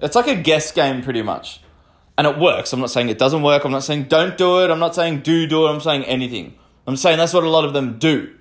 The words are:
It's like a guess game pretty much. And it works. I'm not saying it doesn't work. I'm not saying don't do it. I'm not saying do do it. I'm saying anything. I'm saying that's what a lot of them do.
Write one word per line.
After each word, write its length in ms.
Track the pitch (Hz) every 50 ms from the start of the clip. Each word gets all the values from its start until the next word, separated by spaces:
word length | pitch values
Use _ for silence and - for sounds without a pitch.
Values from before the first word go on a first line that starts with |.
It's 140 | 143 147 -
like 100 | 240 233
a 80 | 202 233
guess 380 | 180 - 156 156 151 156 -
game 280 | - 170 147 135 135 123
pretty 220 | 110 135 123 113
much. 380 | 107 104 82 57 - - - - - _ _ _ _ _ _ _ _ _ _
And 100 | - 147
it 100 | 147 143
works. 360 | 151 170 170 - - - -
I'm 80 | 135 127
not 100 | 131 -
saying 200 | - 127 120 120
it 80 | 107 -
doesn't 240 | 127 135 156 160
work. 220 | 147 147 147 139 -
I'm 60 | 135
not 140 | 135 135 139
saying 220 | - 147 147 135 131
don't 280 | 160 156 175 185 180
do 280 | - 185 180 180 180 185
it. 80 | 175
I'm 80 | 165 160
not 120 | 170 165
saying 280 | 165 180 170 170 156 139
do 260 | - 156 165 165 160
do 220 | 151 160 160 160 151
it. 20 |
I'm 100 | 151 147
saying 220 | 143 165 147 139
anything. 540 | 131 - 131 127 127 120 120 101 - - - _ _ _ _ _ _
I'm 120 | 127 135
saying 200 | 131 - 175 160
that's 160 | 160 165 165
what 120 | 175 175 165
a 40 | 160
lot 160 | 160 160 156
of 100 | 143 143
them 220 | 143 131 120 110
do. 380 | 110 160 160 147 139 139 - - _